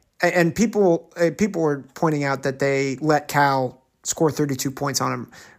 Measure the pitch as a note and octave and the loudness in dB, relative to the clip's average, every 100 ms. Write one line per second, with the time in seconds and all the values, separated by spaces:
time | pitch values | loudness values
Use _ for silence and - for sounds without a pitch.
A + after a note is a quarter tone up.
0 | _ - F3 F3 E3+ D3+ A3+ G#3 F#3+ E3 | _ -2 0 2 2 2 0 2 2 2
1 | - - E3+ D3 G3+ F3 D#3 C#3 - - | -2 -2 0 0 -2 0 -2 -2 -8 -2
2 | E3 D3 C#3+ C3+ C#3 C3+ C#3 C#3 C#3 C3+ | 0 0 -2 -2 -4 -2 0 0 -2 -2
3 | D#3 D3 C#3+ D3 C#3+ C3+ B2+ - _ _ | 0 0 0 2 2 2 -2 -6 _ _
4 | - - D#3+ C#3+ D3 B2+ C#3 C3 C#3+ B2+ | -8 0 0 2 -2 -2 -6 -4 -4 -2
5 | C3 B2 - - - | -2 -4 -10 -18 -20